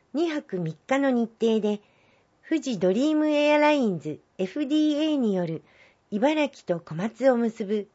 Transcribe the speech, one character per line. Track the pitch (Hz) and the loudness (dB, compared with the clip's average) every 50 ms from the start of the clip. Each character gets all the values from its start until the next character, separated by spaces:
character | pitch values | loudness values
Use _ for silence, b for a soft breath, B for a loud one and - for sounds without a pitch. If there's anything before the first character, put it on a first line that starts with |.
| b b - | b b -4
二 | 262 339 339 | -4 -2 -2
泊 | 302 302 - - - 180 | -2 -6 -8 -8 -6 -6
三 | 175 160 160 - _ | -6 -6 -8 -10 _
日 | - 262 277 | -4 -2 0
の | 277 277 | 0 2
日 | 254 240 233 220 - _ | 2 0 0 -2 -2 _
程 | - 226 220 220 | 0 0 2 2
で、 | 190 208 208 202 b b b b b b b b b b _ _ _ - | 0 -2 -4 -4 b b b b b b b b b b _ _ _ -4
富 | 320 311 | -4 -4
士 | 247 269 247 180 | -2 -4 -4 0
ド | 175 180 185 | 0 2 2
リ | 220 269 311 311 | 2 2 2 2
ー | |
ム | 302 302 302 | 2 2 2
エ | 302 294 294 294 294 | 2 2 2 4 4
ア | 294 | 4
ラ | 294 294 | 4 4
イ | 302 285 254 220 | 4 4 2 0
ン | 185 160 | 0 -2
ズ | - 151 151 - - _ _ - | -6 -8 -10 -10 -14 _ _ -6
エ | 185 | -6
フ | 190 - 294 302 254 | -6 -4 -6 -4 0
デ | 294 | 0
ィ | 311 302 302 294 285 | 2 2 2 2 0
ー | 311 311 302 | 0 0 0
エ | |
ー | |
に | 285 247 220 196 | 0 0 0 0
よ | 185 175 165 | 0 -2 -2
る | 165 147 b b b b b b b b b _ | -4 -8 b b b b b b b b b _
茨 | - 208 208 285 311 311 302 277 - | -4 0 0 2 2 2 0 -2 -4
城 | - - - 175 170 | -8 -6 -6 -6 -4
と | 165 | -4
小 | - 156 | -8 -8
松 | 156 185 226 220 - 240 269 | -6 -6 -6 -4 2 2 2
を | 254 233 | 4 4
結 | 233 226 220 - 220 | 0 -2 -4 -6 -6
ぶ | 190 214 214 196 - _ | -4 -4 -4 -4 -8 _